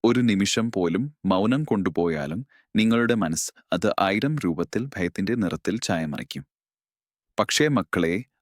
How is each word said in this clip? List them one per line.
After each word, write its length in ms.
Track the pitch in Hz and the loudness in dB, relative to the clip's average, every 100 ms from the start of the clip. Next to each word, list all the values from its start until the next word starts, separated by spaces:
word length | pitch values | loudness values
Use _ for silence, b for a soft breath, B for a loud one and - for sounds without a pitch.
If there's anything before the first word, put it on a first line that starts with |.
ഒരു 160 | 113 120 | 4 4
നിമിഷം 520 | 120 101 98 - 117 | 4 2 2 0 -2
പോലും 420 | 98 87 90 143 _ | -2 0 0 -4 _
മൗനം 400 | 95 95 107 131 | 0 2 2 0
കൊണ്ടുപോയാലും 800 | 151 107 92 85 85 80 71 87 135 b b - | 0 -2 0 0 0 -2 -4 -8 -10 b b 0
നിങ്ങളുടെ 380 | 110 117 117 | 2 4 2
മനസ്സ് 380 | 117 87 82 - b b | 2 0 -2 -6 b b
അത് 220 | 85 104 - | 0 0 2
ആയിരം 380 | 98 101 135 151 | 0 2 0 0
രൂപത്തിൽ 500 | 92 82 82 107 135 | -2 -2 -4 -4 -6
ഭയത്തിന്റെ 480 | - 87 - 98 | -4 -4 -2 -2
നിറത്തിൽ 440 | 120 92 80 - 107 | 0 -2 -2 -4 -4
ചായമറിക്കും. 680 | - 85 80 71 71 - - _ _ _ _ _ _ _ _ - | -2 -4 -4 -6 -10 -12 -14 _ _ _ _ _ _ _ _ -4
പക്ഷേ 300 | 104 - 151 | -2 2 2
മക്കളെ, 560 | - 82 - 85 90 127 _ | 2 0 0 0 0 -6 _